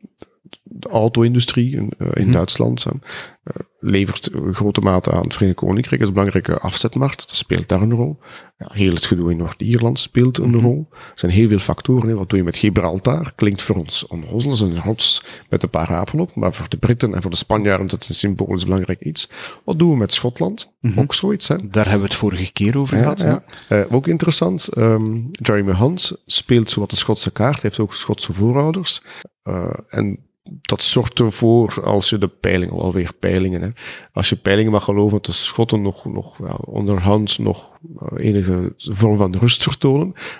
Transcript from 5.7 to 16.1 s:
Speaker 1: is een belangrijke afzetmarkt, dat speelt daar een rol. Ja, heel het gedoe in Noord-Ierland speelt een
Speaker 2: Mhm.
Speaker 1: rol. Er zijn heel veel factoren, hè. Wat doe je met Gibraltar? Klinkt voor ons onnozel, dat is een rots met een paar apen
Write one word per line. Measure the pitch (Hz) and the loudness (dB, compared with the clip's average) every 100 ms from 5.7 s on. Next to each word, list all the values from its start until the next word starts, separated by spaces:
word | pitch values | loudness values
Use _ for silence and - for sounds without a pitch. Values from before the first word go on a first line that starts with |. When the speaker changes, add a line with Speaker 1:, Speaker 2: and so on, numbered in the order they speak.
| 101 123 - | 0 0 0
Speaker 1:
is | 104 | 2
een | |
belangrijke | 98 98 92 - 85 | 2 2 0 0 -2
afzetmarkt, | - - 113 131 139 - - | -2 0 0 0 -2 -2 -6
dat | - | -4
speelt | - 90 - | -2 -2 0
daar | 95 | 2
een | 107 | 2
rol. | 117 131 151 - - - - | 2 0 -6 -14 -20 -20 -20
Ja, | - | -8
heel | 101 95 | 0 2
het | 85 - | 2 0
gedoe | 90 85 | 0 0
in | 85 | 0
Noord-Ierland | 87 - 110 117 117 127 | -4 -4 0 2 2 0
speelt | - 123 127 123 | 0 2 2 2
een | 120 | 2
Speaker 2:
Mhm. | 117 | 4
Speaker 1:
rol. | 120 143 156 | 4 0 -4
Er | - - - | -14 -18 -4
zijn | 90 | 2
heel | 92 113 | 4 6
veel | 101 | 4
factoren, | - - - 127 113 | 0 -2 2 2 2
hè. | 110 | -2
Wat | 92 | 0
doe | 101 | 0
je | |
met | 87 - | 0 0
Gibraltar? | 104 98 87 90 - 82 82 - | 2 2 0 0 0 -2 -4 -2
Klinkt | 104 98 | 0 0
voor | - 95 | -2 -2
ons | 76 - - | -4 -8 -8
onnozel, | 85 78 104 139 | -10 -6 -4 -2
dat | |
is | 123 98 85 | 0 0 0
een | |
rots | 95 113 - - - - - | -2 0 0 0 -4 -18 -4
met | - | -2
een | - | 0
paar | 80 82 | -2 -2
apen | 82 104 | -2 -2